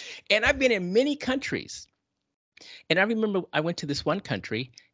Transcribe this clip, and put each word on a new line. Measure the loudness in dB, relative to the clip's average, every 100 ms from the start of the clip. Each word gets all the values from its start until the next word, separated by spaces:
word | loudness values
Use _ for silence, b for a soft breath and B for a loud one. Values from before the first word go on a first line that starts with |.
| B B 0
And | 2 4
I've | 4
been | 2
in | 2 2
many | 2 2 0
countries. | -2 -2 -2 -6 -6 -14 -16 _ _ _ _ _ _ -20 B B 0
And | 2
I |
remember | 2 2 2 0 0
I | 0
went | 0 -2
to | -4
this | -2 0
one | -2
country, | -2 -6 -4 -6 -6 b b